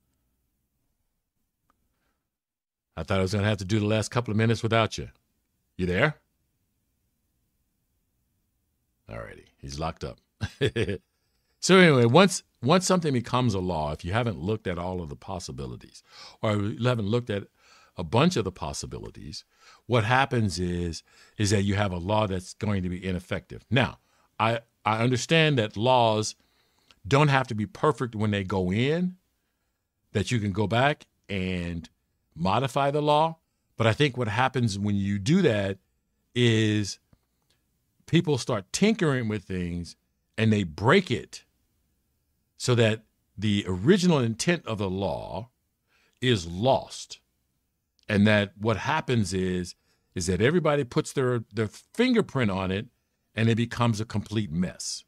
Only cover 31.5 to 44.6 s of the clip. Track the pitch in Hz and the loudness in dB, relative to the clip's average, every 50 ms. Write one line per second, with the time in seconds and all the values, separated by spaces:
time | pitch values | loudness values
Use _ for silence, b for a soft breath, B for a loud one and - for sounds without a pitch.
31.5 | 92 90 85 87 85 85 80 - _ _ _ _ _ _ _ _ _ 78 85 92 | -4 -4 -4 -6 -6 -8 -10 -14 _ _ _ _ _ _ _ _ _ -4 -2 0
32.5 | 98 117 135 135 - 143 139 143 139 151 147 151 147 151 160 165 165 - _ _ | 0 0 0 -2 -2 -2 0 0 0 0 2 2 2 2 2 0 -2 -8 _ _
33.5 | _ _ _ _ _ - 110 113 107 - 147 147 120 120 123 107 98 120 127 131 | _ _ _ _ _ 0 2 2 2 2 2 0 0 -2 -4 -2 0 0 0 0
34.5 | - 135 120 113 95 101 101 104 101 101 98 98 101 101 98 107 160 196 185 147 | 2 0 0 0 0 -2 -2 -2 0 0 0 -2 -2 -2 0 2 4 4 4 4
35.5 | 110 104 98 98 98 - _ _ _ _ _ _ _ _ _ _ - 123 123 120 | 2 2 0 -4 -4 -8 _ _ _ _ _ _ _ _ _ _ 0 2 4 4
36.5 | 113 110 110 107 107 107 104 98 - - _ _ _ _ _ _ _ _ _ _ | 4 4 4 2 2 0 -2 -4 -6 -12 _ _ _ _ _ _ _ _ _ _
37.5 | _ _ _ _ _ _ _ _ _ _ _ - - 165 165 156 147 120 - - | _ _ _ _ _ _ _ _ _ _ _ 0 0 2 2 2 -2 -2 -2 -2
38.5 | 131 104 95 _ - - 190 214 226 226 - 156 135 127 120 107 107 107 - - | -4 -4 -4 _ -2 2 2 2 2 2 2 0 0 0 0 -2 -4 -4 -4 -6
39.5 | 95 92 90 85 87 87 85 78 - _ _ _ _ _ _ _ _ - 110 110 | -4 -4 -4 -4 -4 -6 -8 -10 -14 _ _ _ _ _ _ _ _ 0 2 4
40.5 | 107 104 101 85 73 76 98 120 160 202 190 - 123 90 - - - - - _ | 4 2 2 -2 -4 -2 2 4 4 4 4 0 -2 -6 -6 -8 -16 -20 -20 _
41.5 | _ _ _ _ _ _ _ _ _ _ _ _ _ _ _ _ _ _ _ _ | _ _ _ _ _ _ _ _ _ _ _ _ _ _ _ _ _ _ _ _
42.5 | _ - - - 127 113 113 110 107 113 - _ _ _ _ _ _ - 95 110 | _ -6 -2 2 4 4 4 4 2 0 -6 _ _ _ _ _ _ -4 0 0
43.5 | 101 202 - - 92 90 95 135 196 208 170 180 165 143 123 113 113 - - - | 2 2 0 -2 -4 0 4 4 4 6 4 4 4 2 2 0 -2 -2 -2 -2
44.5 | 175 160 | -2 -2